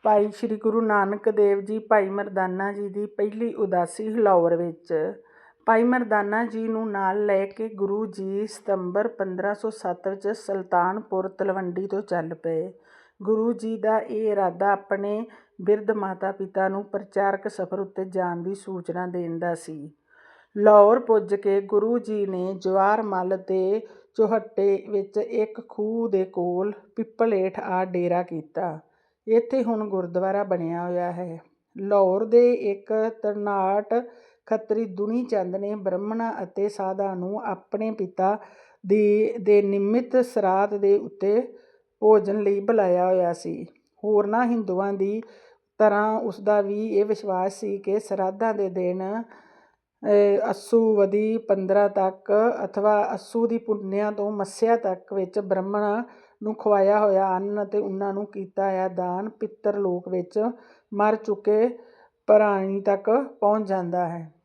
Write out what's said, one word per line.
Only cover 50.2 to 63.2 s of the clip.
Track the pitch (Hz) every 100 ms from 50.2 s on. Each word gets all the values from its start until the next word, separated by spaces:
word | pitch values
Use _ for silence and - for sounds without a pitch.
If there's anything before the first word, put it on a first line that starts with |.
| 202 196 220
ਅੱਸੂ | 196 - 233 226 208
ਵਦੀ | 196 208 220 226
ਪੰਦਰਾਂ | 226 196 185 196 202
ਤੱਕ | 202 190 190 - 208 233 -
ਅਥਵਾ | 196 - 208 208 208
ਅੱਸੂ | 190 - 233 226
ਦੀ | 233
ਪੁੰਨਿਆ | 233 208 190 196 208
ਤੋਂ | 208 202
ਮੱਸਿਆ | 208 196 - 226 233
ਤੱਕ | 208 185 -
ਵਿੱਚ | 196 185 208
ਬ੍ਰਾਹਮਣਾਂ | 196 185 190 208 208 214 240 - _ _
ਨੂੰ | 214
ਖਵਾਇਆ | 220 214 202 196 208
ਹੋਇਆ | 208 190 190 185
ਅੰਨ | 202 208
ਅਤੇ | 196 208
ਉਹਨਾਂ | 202 190 196
ਨੂੰ | 196 208
ਕੀਤਾ | 202 185 - 196
ਹੋਇਆ | 190 185
ਦਾਨ | 180 180 180 214
ਪਿੱਤਰ | 214 214 - 208 202
ਲੋਕ | 196 180 180
ਵਿੱਚ | 180 175 214 226 247 - _ _
ਮਰ | 202 208 220
ਚੁੱਕੇ | 220 196 208 214 247 240 - _ _ _ -
ਪ੍ਰਾਣੀ | 214 214 196 190 196
ਤੱਕ | 196 196 208 240